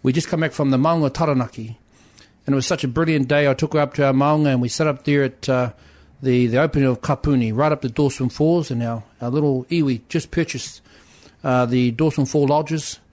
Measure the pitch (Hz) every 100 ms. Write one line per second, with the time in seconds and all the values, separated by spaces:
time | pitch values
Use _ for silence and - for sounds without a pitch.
0 | 131 139 - 165 156 - 139 131 151 170
1 | 143 - 160 135 113 - 113 113 _ _
2 | _ - - _ - 139 123 180 131 123
3 | 160 156 127 147 143 131 156 151 143 -
4 | 139 135 143 151 147 127 123 - 156 135
5 | - 143 135 - - 127 123 - - -
6 | - _ 135 123 120 120 156 147 135 120
7 | - 135 147 135 113 110 151 151 131 117
8 | 143 - 127 - 156 170 151 120 117 117
9 | - _ 120 139 147 131 123 170 143 117
10 | _ 165 - - 160 127 - - _ -
11 | - - - _ 139 127 123 127 123 117
12 | 156 147 135 151 139 147 151 160 - -
13 | _